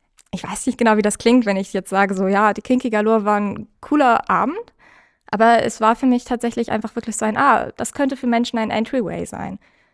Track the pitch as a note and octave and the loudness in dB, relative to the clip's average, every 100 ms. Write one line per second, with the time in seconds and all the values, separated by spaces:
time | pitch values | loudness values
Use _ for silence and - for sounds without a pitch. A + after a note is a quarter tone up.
0 | _ _ - F#3 F#3 G3 - - A3+ G#3+ | _ _ -12 -10 -10 -6 -6 0 2 2
1 | G#3 - A3+ B3+ A3 G3 G3 F#3+ F#3 F#3+ | 0 0 2 4 2 -2 -4 -6 -4 0
2 | G3 F#3+ F#3+ G3 G#3+ G#3 - B3+ B3+ G#3+ | 0 0 0 2 2 0 0 0 0 0
3 | G#3+ A3 G#3 G#3 G3+ - G#3+ _ - D4+ | 2 2 2 0 -2 -6 -12 _ -2 2
4 | C4 A3+ - F3+ A3 F#4+ A#4+ _ _ _ | 4 2 2 0 0 -4 -10 _ _ _
5 | _ _ - G3 A3+ A#3 - - A3 A#3 | _ _ -6 2 4 4 2 0 2 2
6 | C4 B3 - A#3+ A#3 A#3 A#3 A3 A3+ A#3+ | 2 2 0 -4 -2 -4 -4 -4 -6 -8
7 | A3+ - G#3+ G#3+ C#4 A3+ - - A3+ - | -8 -4 -2 2 4 2 0 -6 -8 -2
8 | C#4 C4+ B3 A#3 A#3+ A#3 A3 G#3+ A3 C4 | -2 -2 -2 0 0 -4 -2 -2 -2 -2
9 | F#3+ E3+ E3+ - - F#3+ _ _ _ | -4 -6 -8 -8 -10 -12 _ _ _